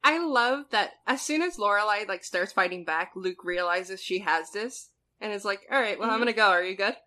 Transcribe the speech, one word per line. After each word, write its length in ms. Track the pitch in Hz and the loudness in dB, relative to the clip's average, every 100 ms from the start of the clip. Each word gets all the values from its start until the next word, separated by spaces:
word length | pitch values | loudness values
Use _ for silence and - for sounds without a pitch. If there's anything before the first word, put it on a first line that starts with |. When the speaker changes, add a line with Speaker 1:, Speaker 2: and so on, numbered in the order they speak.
Speaker 1:
I 140 | 285 320 | 4 2
love 400 | 339 254 240 269 285 | 2 2 2 0 0
that 220 | 220 185 - - | -2 -2 -4 -4
as 140 | 262 | -2
soon 220 | - 302 | 0 0
as 160 | 349 349 | 0 0
Lorelai, 500 | 208 202 214 208 208 | 2 2 2 0 -2
like, 160 | 185 | -6
starts 300 | - 180 185 | -4 -4 -2
fighting 320 | - 180 180 175 | 0 0 0 -4
back, 260 | 165 185 | -4 -4
Luke 300 | 190 185 180 | -4 -6 -4
realizes 560 | 170 175 175 175 185 190 | -4 -2 0 0 -2 -10
she 180 | - 185 | -4 -2
has 300 | 190 160 - | 0 0 -2
this 380 | 202 226 - - _ _ _ | -6 -8 -10 -18 _ _ _
and 100 | 214 | -8
is 140 | 208 | -4
like, 160 | 208 196 - | -4 -4 -2
"All 80 | 269 | 0
right, 200 | 226 196 | 0 -2
well, 100 | 226 | -2
I'm 60 | |
Speaker 2:
Mm-hmm. 80 | 220 | 0
Speaker 1:
gonna 100 | 240 | 0
go. 160 | 226 208 | 4 6
Are 160 | 180 | 6
you 100 | 180 | 2
good?" 220 | 190 196 262 | -2 -2 -2